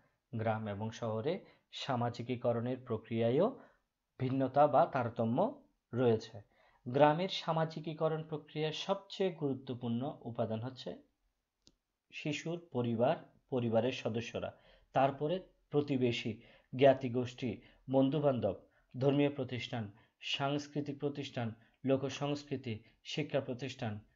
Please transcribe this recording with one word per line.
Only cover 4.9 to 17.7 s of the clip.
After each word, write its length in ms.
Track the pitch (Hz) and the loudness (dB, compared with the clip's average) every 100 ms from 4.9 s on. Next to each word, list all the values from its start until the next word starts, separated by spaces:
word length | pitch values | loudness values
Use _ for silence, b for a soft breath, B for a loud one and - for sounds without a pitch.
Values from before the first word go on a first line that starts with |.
| 131 120 117 113 135 220 - _ _ _ | 2 -2 0 0 2 0 -2 _ _ _
রয়েছে। 480 | 117 123 110 - 98 - b b b 127 | 2 4 4 0 -16 -20 b b b -2
গ্রামের 400 | 131 147 156 190 | 6 6 6 -2
সামাজিকীকরণ 960 | - - 160 160 160 165 156 156 160 | -4 -2 0 0 -4 -8 -2 -2 -2
প্রক্রিয়ার 480 | 160 147 - 151 156 | -6 -10 -8 -4 -4
সবচেয়ে 580 | 151 - 196 - - 190 | -2 -2 -4 -4 -2 -2
গুরুত্বপূর্ণ 880 | 156 143 123 - 117 120 117 143 - | 0 -2 -2 -6 -6 -2 -2 -4 -8
উপাদান 400 | 120 117 110 110 | -8 -4 -2 -2
হচ্ছে 360 | 123 127 180 - - _ _ _ _ _ _ _ _ _ _ | -6 -8 -10 -12 -14 _ _ _ _ _ _ _ _ _ _
শিশুর 480 | - 151 147 160 175 - | -8 -4 -4 -4 -6 -4
পরিবার, 440 | 123 117 113 127 170 - _ _ | -2 0 2 2 2 -4 _ _
পরিবারের 420 | 127 117 113 127 | -2 2 2 2
সদস্যরা, 600 | 131 117 113 - 95 92 b b b _ | 0 -2 -4 -4 -6 -6 b b b _
তারপরে 480 | 139 135 131 151 185 - _ _ | 2 2 2 -4 -4 -6 _ _
প্রতিবেশী, 680 | 147 147 127 123 120 117 104 B B B 127 | 0 2 2 2 2 -4 -6 B B B 6
জ্ঞাতিগোষ্ঠী, 840 | 139 131 127 123 120 - 123 - b | 8 8 2 -2 -2 -4 -6 -6 b